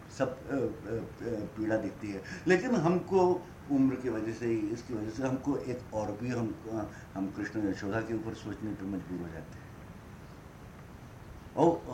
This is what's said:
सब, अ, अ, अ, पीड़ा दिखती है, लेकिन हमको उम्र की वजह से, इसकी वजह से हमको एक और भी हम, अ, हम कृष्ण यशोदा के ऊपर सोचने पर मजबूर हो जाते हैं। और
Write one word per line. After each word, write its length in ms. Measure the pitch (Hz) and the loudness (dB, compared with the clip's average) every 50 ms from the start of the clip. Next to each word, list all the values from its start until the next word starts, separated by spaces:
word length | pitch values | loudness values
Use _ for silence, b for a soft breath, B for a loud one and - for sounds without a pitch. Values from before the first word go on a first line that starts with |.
| - - - | -8 -12 0
सब, 320 | - 131 127 - - - 117 | 0 0 0 0 -4 -4 -2
अ, 40 | 135 | 0
अ, 20 | |
अ, 800 | 135 117 104 - - 85 101 117 113 90 - - - 95 117 113 104 98 85 - | 2 2 0 -2 -4 -6 -4 -4 -4 -4 -6 -8 -6 -4 -2 -2 -2 -2 -4 -4
पीड़ा 200 | 107 107 107 110 | -2 2 2 2
दिखती 340 | 107 98 95 - - 110 104 | 2 2 -2 -4 -4 -6 -4
है, 100 | 98 92 B B 185 B B | -4 -6 B B -10 B B
लेकिन 280 | 165 185 180 254 262 233 | 6 6 6 6 4 4
हमको 720 | 185 151 175 185 175 - - 190 190 185 180 175 - - - - - - 143 | 4 6 6 4 4 2 4 6 8 8 8 6 4 0 -6 -12 -14 -2 2
उम्र 240 | 143 135 135 127 127 | 6 6 8 6 6
की 140 | 123 123 123 | 2 0 0
वजह 240 | 110 107 107 113 113 | 0 0 0 -2 -2
से, 200 | 113 120 117 117 | 0 2 2 4
इसकी 380 | 110 104 104 117 117 - - 120 | 4 2 0 0 -4 -4 -4 -4
वजह 160 | 107 107 110 | -2 -2 -2
से 140 | 110 131 131 | -2 0 0
हमको 340 | 131 131 127 - 143 135 | 2 0 2 2 0 0
एक 220 | - - 131 120 - - - 110 | 2 0 -2 -4 -4 -6 -4 -2
और 240 | 107 104 104 101 - | -2 0 0 -2 -2
भी 80 | 120 127 | -2 0
हम, 260 | 120 117 113 104 - - - 110 113 | 0 0 0 0 -2 -4 -6 -4 -2
अ, 120 | 110 104 101 B B B B - | -2 -2 -4 B B B B -4
हम 160 | 95 98 95 - | -2 -2 -2 0
कृष्ण 320 | 104 101 - - 110 104 95 | -2 -4 -2 0 0 2 2
यशोदा 320 | 90 - 104 98 104 110 | 0 0 0 0 0 0
के 120 | 110 113 113 | 0 0 -2
ऊपर 200 | 110 110 113 110 | -2 -2 -4 -6
सोचने 380 | - - 107 101 - 110 107 | -6 -6 -8 -6 -4 -4 -4
पर 140 | 95 95 95 | -4 -4 -4
मजबूर 420 | 98 98 90 80 80 90 85 87 | -4 -4 -4 -4 -4 -6 -6 -4
हो 60 | 82 80 | -6 -8
जाते 240 | 76 73 - - | -10 -10 -12 -14
हैं। 60 | - - - - - - - - - - - - - - - - - - - - - - - - - - - - - - - - - - - - - - - - | -14 -14 -14 -14 -14 -14 -14 -14 -14 -14 -14 -14 -14 -14 -16 -16 -16 -16 -16 -16 -16 -16 -16 -14 -16 -16 -16 -14 -14 -16 -16 -16 -16 -14 -14 -14 -14 -14 -4 4
और 260 | 120 156 170 170 - - 127 | 6 8 8 8 6 0 -4